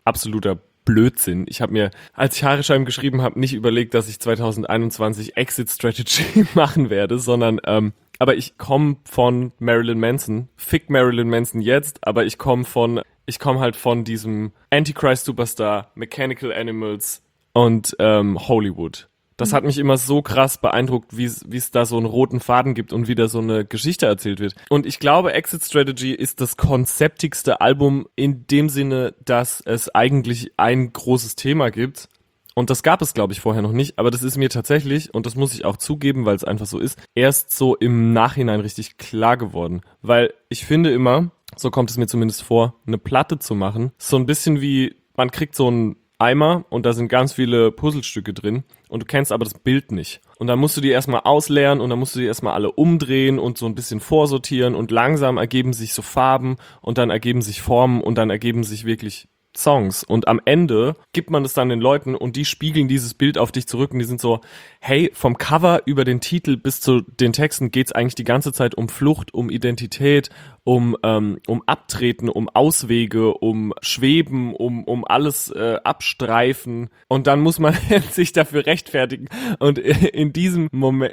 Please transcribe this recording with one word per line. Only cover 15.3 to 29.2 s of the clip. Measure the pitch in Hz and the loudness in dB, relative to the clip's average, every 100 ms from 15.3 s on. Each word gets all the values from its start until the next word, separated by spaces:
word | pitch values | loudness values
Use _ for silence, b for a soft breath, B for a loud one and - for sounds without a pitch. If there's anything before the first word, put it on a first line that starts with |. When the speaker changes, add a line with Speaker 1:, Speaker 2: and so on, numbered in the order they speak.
| 120 117 - 107 104 101 - | -4 -4 -4 -2 -2 -6 -14
Speaker 1:
Mechanical | 113 - 135 123 131 | -12 -6 -6 -6 -6
Animals | 101 117 110 107 107 - - _ _ _ | -6 -6 -6 -6 -6 -8 -12 _ _ _
und, | 120 120 113 - - | 4 4 4 0 0
ähm, | 107 107 101 87 - | 4 4 2 -2 0
Hollywood. | 113 104 87 82 - - _ _ - | 0 0 -4 -8 -10 -20 _ _ -8
Das | 117 | -2
Speaker 2:
Mhm. | 139 | 0
Speaker 1:
hat | 143 | 0
mich | 139 | 0
immer | 139 131 | 2 2
so | 127 143 | 2 0
krass | 143 127 135 - | 0 2 0 0
beeindruckt, | - 117 127 123 - 110 | -2 0 0 -2 -4 -6
wie's, | 120 113 - | -6 -8 -10
wie's | 123 - | -8 -2
da | 120 113 | 0 0
so | 117 | 0
einen | 113 | 0
roten | 117 131 127 | 2 0 0
Faden | - 123 131 | 2 2 2
gibt | 117 110 | -2 -4
und | 113 113 | -4 -2
wie | |
da | 117 113 | 2 2
so | 113 | 0
eine | 113 110 104 | -2 -2 -2
Geschichte | 110 147 180 117 | -4 -4 0 0
erzählt | 101 104 98 | 0 -2 -6
wird. | 101 - B | -6 -8 B
Und | 147 135 | 0 0
ich | - | -2
glaube, | 143 160 180 | 2 4 4
Exit | - - 165 | -2 -4 -6
Strategy | - 147 139 123 131 | -2 0 0 -2 -6
ist | - 131 - | -4 -6 -4
das | 127 - | -6 0
konzeptigste | 151 131 127 - 151 - 160 - - - | 2 2 0 0 0 0 -6 -4 -2 2
Album | 113 139 143 139 - - | 2 4 2 0 -4 -2
in | 139 127 117 | -2 -2 0
dem | 143 151 | 2 2
Sinne, | 139 139 131 127 - | 0 -2 -2 -2 -6